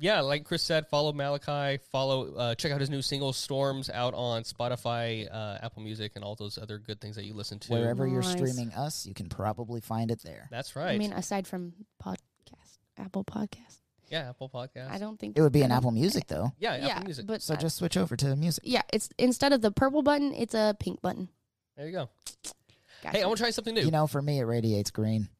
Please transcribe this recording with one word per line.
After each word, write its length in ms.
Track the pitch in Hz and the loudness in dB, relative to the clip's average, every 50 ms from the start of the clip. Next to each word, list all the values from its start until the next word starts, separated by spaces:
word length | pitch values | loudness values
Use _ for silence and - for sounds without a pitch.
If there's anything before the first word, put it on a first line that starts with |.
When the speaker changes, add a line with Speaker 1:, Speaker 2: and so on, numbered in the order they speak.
Speaker 1:
yeah, 200 | 156 196 214 170 | 0 2 2 2
like 240 | 139 135 147 147 151 | 2 2 0 -2 -2
Chris 180 | - 175 156 | -2 -4 -2
said, 240 | - - 165 156 - - | 0 2 0 0 0 2
follow 240 | 147 147 151 151 | 0 2 2 2
Malachi, 680 | 147 147 139 143 143 143 - 151 147 143 143 139 135 131 - - | 0 -2 -2 -2 -2 -4 -2 -4 -2 -2 0 -2 -2 -4 -4 -2
follow, 440 | - 135 135 135 135 131 113 71 69 | 0 0 2 2 2 0 0 -4 -4
uh, 200 | 98 123 120 117 | -2 -2 -2 0
check 180 | - - 151 | 0 -2 -2
out 80 | 143 143 | 0 0
his 100 | 139 135 | 0 0
new 120 | 143 139 | -2 -2
single 300 | 127 - 143 139 139 135 | -2 -2 -2 0 -2 -2
Storms 580 | 131 - - - 139 135 139 139 135 135 127 - | -2 -2 -4 -2 0 0 0 0 0 -2 -4 -6
out 240 | - 120 123 127 - | -2 -2 -2 0 0
on 280 | 110 123 120 117 113 | -2 -2 -2 -2 -2
Spotify, 840 | 113 - - - 120 123 123 - - 120 120 117 117 117 113 110 104 - | -4 -6 -6 -4 -2 -2 -2 -2 -2 -2 -2 0 -2 -2 -2 -4 -6 -8
uh, 260 | 104 110 107 104 98 98 | -8 -8 -8 -8 -8 -8
Apple 200 | 113 117 - 110 | -10 -12 -12 -10
Music, 300 | 110 107 107 110 104 104 - | -10 -10 -8 -8 -8 -8 -8
and 100 | 101 104 | -10 -10
all 100 | 101 104 | -10 -10
those 240 | - 104 104 - - | -8 -10 -10 -10 -10
other 200 | 107 107 107 104 | -10 -10 -12 -12
good 220 | 107 - 107 - | -10 -10 -10 -10
things 160 | - 107 104 | -10 -12 -10
that 80 | 110 101 | -10 -10
you 100 | 104 110 | -10 -10
listen 240 | 104 101 - 101 104 | -8 -8 -8 -10 -8
to. 120 | - - | -4 0
Speaker 2:
Wherever 340 | 117 117 120 117 120 123 135 | 0 2 2 2 2 2 0
you're 160 | 131 131 127 | 0 2 2
Speaker 3:
Nice. 100 | 120 120 | 2 0
Speaker 2:
streaming 400 | - - 135 127 127 123 120 113 - | 0 2 0 0 0 -2 -4 -4 -4
us, 320 | 110 143 156 - - - | -4 -4 -4 -4 -8 -8
you 80 | 98 101 | -10 -8
can 140 | - 92 82 | -8 -8 -8
probably 520 | - - 98 107 107 120 117 107 120 113 | -4 -2 -2 -2 -2 -4 -6 -8 -8 -8
find 300 | - - 113 113 113 113 | -6 -4 -2 0 0 0
it 120 | 117 110 | -2 -2
there. 260 | - 82 76 52 - - | -4 -12 -16 -16 -16 -12
Speaker 1:
That's 240 | 117 120 139 - - | -10 -10 -10 -8 -8
right. 180 | 139 165 180 202 | -6 -2 0 0
Speaker 3:
I 40 | 208 | 2
mean, 140 | 208 202 | 0 0
aside 340 | - - 175 - 208 196 185 | -2 -4 -4 -2 -2 -4 -4
from 260 | - 190 180 175 175 170 196 214 _ _ - | -4 -6 -8 -8 -8 -12 -16 -20 _ _ -14
podcast, 760 | - 190 190 - _ _ _ _ _ - - - _ - _ _ _ _ _ - | -10 -8 -8 -10 _ _ _ _ _ -20 -20 -20 _ -20 _ _ _ _ _ -14
Apple 260 | 202 190 - 196 196 | -12 -6 -6 -6 -6
Podcast. 560 | - - 214 208 - - - 240 - - _ _ _ _ _ _ - | -4 -6 -6 -6 -6 -8 -12 -20 -20 -20 _ _ _ _ _ _ -8
Speaker 1:
Yeah, 200 | 160 160 139 123 | -6 -6 -6 -8
Apple 180 | 123 - 135 131 | -10 -12 -12 -10
Podcast. 420 | - 120 127 139 - 127 127 135 | -8 -10 -10 -10 -10 -12 -12 -10
Speaker 3:
I 80 | - 196 | -8 -8
don't 200 | 208 214 214 - | -8 -8 -10 -10
think 180 | - 104 107 | -8 0 4
Speaker 2:
It 60 | 147 | 6
would 100 | 160 143 | 8 8
be 80 | 139 147 | 8 8
in 40 | 135 | 6
Speaker 3:
I 20 | 123 123 | 8 6
don't 40 | 127 | 6
Speaker 2:
Apple 120 | 123 123 | 4 4
Music, 360 | 113 110 151 202 - - - - | 4 4 4 4 2 0 -2 -2
though. 240 | 73 78 104 131 - - | -2 0 0 -2 -2 -2
Speaker 1:
Yeah, 160 | 196 233 143 | -2 -2 0
Apple 140 | 123 - 277 | 0 0 -2
Speaker 3:
Yeah, 120 | 214 - - | -2 -2 -4
Speaker 1:
Music. 220 | 190 151 123 110 | -6 -8 -8 -6
Speaker 3:
but 160 | 202 220 202 | -6 -6 -4
Speaker 2:
So 120 | - - 156 | -2 -2 -2
Speaker 3:
I 20 | |
Speaker 2:
just 200 | - 156 160 - | 0 0 -2 -2
switch 200 | - 175 165 - | 0 -2 0 2
over 200 | 185 185 - 123 | 2 0 0 0
to 200 | - 139 139 135 | 0 2 2 2
music. 280 | 143 160 175 151 - - | 2 2 0 0 -2 -2
Speaker 3:
Yeah, 160 | - 247 - - - | 0 0 0 2 2
it's, 160 | - 214 - - - - | 0 0 0 -2 0 4
instead 340 | 240 247 247 - 277 277 | 4 4 4 6 6 6
of 100 | 277 240 | 6 6
the 80 | 220 208 | 6 4
purple 320 | 196 - 269 269 277 302 | 4 4 2 4 4 4
button, 300 | 262 294 294 285 285 277 | 4 4 4 4 2 0
it's 220 | - - 233 - - | 0 -2 -2 0 2
a 220 | 220 214 214 208 - | 4 4 4 2 0
pink 240 | - 185 180 - | -2 -4 -4 -2
button. 260 | - 180 185 - 185 - _ _ _ _ _ _ _ _ _ | -2 -4 -2 -4 -6 -10 _ _ _ _ _ _ _ _ _
Speaker 1:
There 100 | 139 143 | -12 -10
you 60 | 160 | -8
go. 160 | 185 180 131 - _ _ - - - _ - - - _ _ _ - _ _ _ - - | -6 -6 -6 -8 _ _ -18 -18 -16 _ -14 -16 -16 _ _ _ -20 _ _ _ -20 -14
Speaker 3:
Gotcha. 140 | - 76 - 214 | -8 -2 0 2
Speaker 1:
Hey, 40 | |
I 40 | - | 2
wanna 100 | 202 226 | 2 2
try 140 | 214 240 233 | 2 2 0
something 240 | 214 - 214 190 180 | 0 0 -2 -2 2
new. 80 | 220 | 2
Speaker 2:
You 80 | 135 160 | 4 4
know, 160 | 160 151 156 | 6 4 4
for 160 | 147 - 143 | 4 2 0
me, 160 | 143 147 147 135 | 2 2 2 2
it 60 | 117 | 2
radiates 460 | 113 117 117 113 113 107 101 101 - | 2 2 4 4 4 4 4 2 0
green. 380 | - 110 107 110 110 110 104 - - | 0 0 2 2 2 2 0 -2 -6